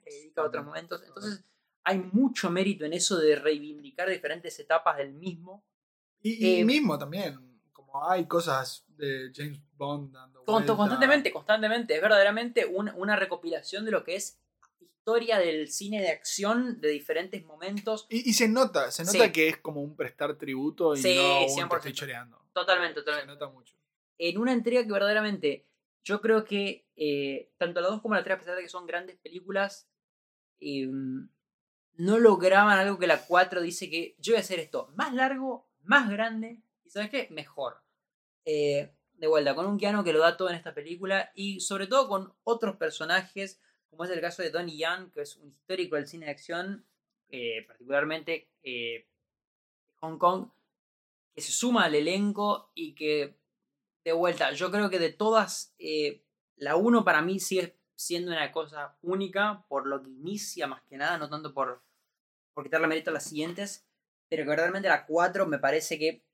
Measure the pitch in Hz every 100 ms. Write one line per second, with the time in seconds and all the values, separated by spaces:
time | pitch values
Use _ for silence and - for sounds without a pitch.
0 | - - - 165 151 151 147 160 170 170
1 | - 196 208 196 _ _ _ _ 180 190
2 | 185 208 269 - 180 180 196 190 151 -
3 | - 180 156 143 151 147 151 147 143 135
4 | 185 180 147 165 165 - 147 165 170 147
5 | 139 143 185 165 180 202 _ _ _ _
6 | _ _ 214 226 220 220 220 294 233 143
7 | 143 180 170 135 127 _ _ _ _ 139
8 | 160 185 170 170 165 135 127 - _ 151
9 | 143 135 131 135 147 143 - - 143 147
10 | 135 131 131 _ - 220 220 208 208 254
11 | 269 294 - 151 - 220 214 233 233 156
12 | 208 208 202 220 240 233 175 180 208 175
13 | 202 208 185 175 165 160 - 196 220 180
14 | - 196 - - _ _ _ _ _ _
15 | 214 233 226 208 170 156 147 - 202 214
16 | 180 - - - 202 240 247 - 151 147
17 | - 160 185 196 160 156 185 202 220 214
18 | - 233 247 214 220 240 262 156 127 -
19 | 170 208 208 160 156 156 160 147 147 156
20 | 127 - 147 143 143 131 147 - 165 143
21 | 185 180 180 175 - 175 170 170 135 -
22 | 139 120 123 _ _ 180 175 180 170 147
23 | 147 147 139 143 139 127 _ _ _ _
24 | _ - 170 190 240 240 233 247 220 196
25 | 202 214 214 202 147 - _ _ _ _
26 | - 208 220 220 220 202 196 - _ -
27 | 151 143 139 135 - - 175 175 180 214
28 | 220 196 196 180 170 180 170 180 170 170
29 | 185 180 - 175 180 196 196 - _ _
30 | _ _ _ _ _ _ 147 139 131 135
31 | 131 131 - _ _ _ _ _ _ 165
32 | 180 226 226 180 185 196 208 196 196 185
33 | 175 151 - 175 190 180 170 - 165 165
34 | 165 - 208 226 190 175 151 131 - 170
35 | 294 247 269 269 262 240 _ _ 175 277
36 | 220 202 226 220 226 233 _ _ _ 202
37 | 208 269 - 156 147 - 123 - _ _
38 | _ _ _ _ 156 151 147 143 147 _
39 | _ _ 156 156 139 139 190 202 202 208
40 | 175 156 170 170 185 170 165 151 151 175
41 | 190 196 - 196 202 190 - 196 190 269
42 | 220 196 190 _ - 233 - - 156 -
43 | 160 185 185 196 196 - _ _ _ 160
44 | 175 170 170 180 165 160 175 151 160 185
45 | 185 - 143 - 147 _ - 185 175 147
46 | 143 165 151 143 - 170 190 202 _ _
47 | _ _ _ 135 117 113 - - 123 143
48 | 151 160 156 160 - _ 139 120 117 113
49 | _ _ _ _ _ _ _ _ _ _
50 | 160 160 175 185 - _ _ _ _ _
51 | _ _ _ 151 - - 247 233 170 147
52 | 156 190 208 208 208 - - - 156 143
53 | 151 151 143 _ _ _ _ _ _ _
54 | 165 165 175 170 139 143 185 208 202 180
55 | 160 - 214 220 185 - - _ 165 156
56 | 147 147 _ _ _ - 143 165 226 233
57 | 180 156 170 190 - 185 170 - _ -
58 | - 175 175 165 139 160 151 151 143 _
59 | 170 190 190 190 208 202 - 139 135 139
60 | 131 131 165 208 - 175 143 127 _ 135
61 | 151 165 147 151 151 135 127 123 _ _
62 | _ _ _ _ _ 147 139 160 160 156
63 | 170 151 - 151 165 180 202 - _ _
64 | _ _ _ 160 143 151 175 196 196 147
65 | - 165 180 190 180 139 135 156 - 156
66 | 156 165 _